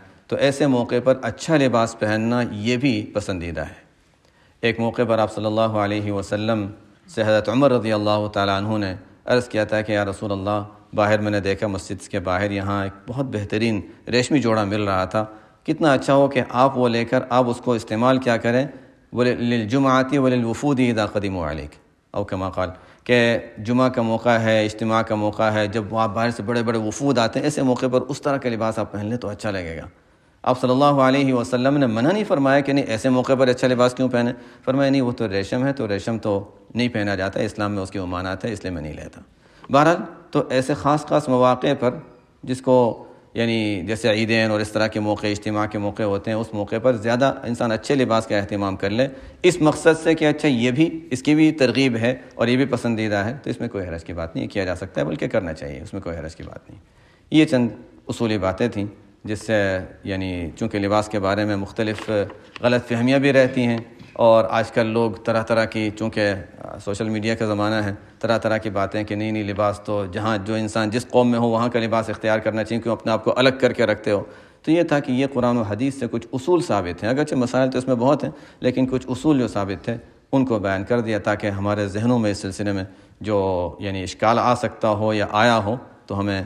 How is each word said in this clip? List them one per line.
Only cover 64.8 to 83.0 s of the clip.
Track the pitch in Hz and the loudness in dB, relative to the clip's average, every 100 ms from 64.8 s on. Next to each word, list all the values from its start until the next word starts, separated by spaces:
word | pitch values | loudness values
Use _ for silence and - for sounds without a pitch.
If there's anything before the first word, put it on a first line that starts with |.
| 110 | 0
لوگ | 113 117 101 - | 0 0 -2 -2
طرح | 113 | -2
طرح | 110 117 110 | 0 0 0
کی، | 113 107 104 | -2 -4 -4
چونکہ | 110 107 104 95 87 - - - | -4 0 0 0 -6 -16 -16 -12
سوشل | 101 101 110 | -8 -4 -2
میڈیا | 110 110 113 | -2 -2 -2
کا | 110 | -2
زمانہ | 104 104 110 | 0 0 0
ہے، | 101 98 - - | -2 -6 -12 -6
طرح | 110 113 | -2 0
طرح | 113 110 | 0 -2
کی | 107 | -2
باتیں | 98 98 107 | -2 -2 -2
کہ | 107 104 | -4 -4
نہیں، | 107 | -4
نہیں، | 110 | -4
لباس | 101 101 104 101 - | -4 0 0 0 -4
تو | 104 95 | -4 -4
جہاں | 98 107 110 95 | -4 -2 -2 -2
جو | |
انسان | 110 110 113 110 | -4 -2 -2 -2
جس | 110 120 | -2 0
قوم | 127 123 | 4 4
میں | 120 | 4
ہو | 117 | 2
وہاں | 113 120 | 2 0
کا | 117 | 0
لباس | 113 113 110 | 0 0 -2
اختیار | 101 110 110 | -2 0 0
کرنا | 110 110 | 0 -2
چاہیے، | 107 117 | -2 -2
کیوں | 110 | -2
اپنے | 107 - | -4 -2
آپ | 110 | 0
کو | 113 110 | 0 2
الگ | 127 131 | 4 4
کر | 127 | 2
کے | 113 113 | 4 2
رکھتے | 104 - | 2 0
ہو؟ | 101 - - - _ | -2 -2 -12 -20 _
تو | - | 0
یہ | 165 | 2
تھا | 165 147 | 2 0
کہ | 139 | 0
یہ | 123 135 | 0 0
قرآن | 135 120 120 | 0 0 0
و | |
حدیث | 107 104 135 135 | 0 -2 -2 -4
سے | 120 | -6
کچھ | 117 - | -6 -6
اصول | 135 131 180 | -4 2 2
ثابت | - 104 87 85 | 2 0 -2 -4
ہیں، | 104 | -2
اگرچہ | 131 151 143 | 0 0 0
مسائل | 120 127 131 | 0 2 0
تو | 127 | 0
اس | 127 | 0
میں | 127 | 2
بہت | 123 147 | 2 2
ہیں، | 139 - - - | 0 -10 -18 -4
لیکن | 127 127 131 | -2 0 0
کچھ | 127 - | -2 -4
اصول | 127 156 143 | -2 2 2
جو | 117 | 2
ثابت | 104 98 95 - | -2 -4 -4 -6
تھے | 117 - - _ | -8 -10 -20 _
ان | 135 131 | 0 2
کو | 113 | 0
بیان | 95 95 | 0 -2
کر | 98 120 | 0 0
دیا | 113 107 | 0 -2
تاکہ | 95 104 107 | -2 -2 -2
ہمارے | 101 104 104 101 | -2 -2 0 -2
ذہنوں | 98 117 123 | -2 2 2
میں | 107 | 2
اس | 101 | -2
سلسلے | 98 92 104 | -6 -6 -4
میں | 98 95 - | -4 -6 -12